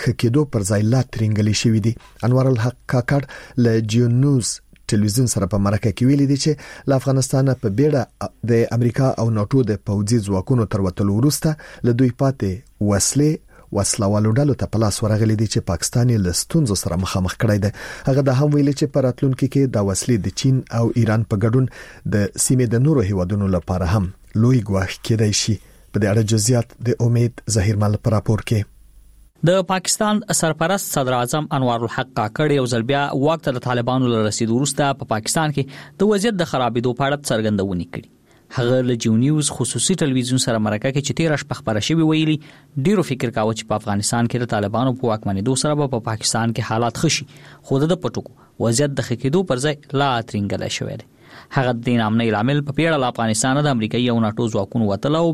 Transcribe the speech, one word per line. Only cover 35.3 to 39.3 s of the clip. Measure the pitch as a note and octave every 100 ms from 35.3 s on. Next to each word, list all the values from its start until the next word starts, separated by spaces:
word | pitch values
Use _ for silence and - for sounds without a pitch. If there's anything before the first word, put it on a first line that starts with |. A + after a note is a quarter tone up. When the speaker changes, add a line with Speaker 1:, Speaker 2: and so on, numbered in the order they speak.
| E3 D#3 C#3+
Speaker 2:
کې | C3+ - - -
د | G3+ G3+
وضعیت | A3+ F#3+
د | E3 C3+
خرابېدو | A#2+ A#2+ B2 A#2+
په | C#3
اړه | C#3+ C#3+
څرګندونې | A2+ A2 G2+ G2 F2 -
کړي. | A#1+ - _ _ _ - -
هغه | A#2+ B2+ B2+
له | A#2+
جیو | A#2 A2
نیوز | C3+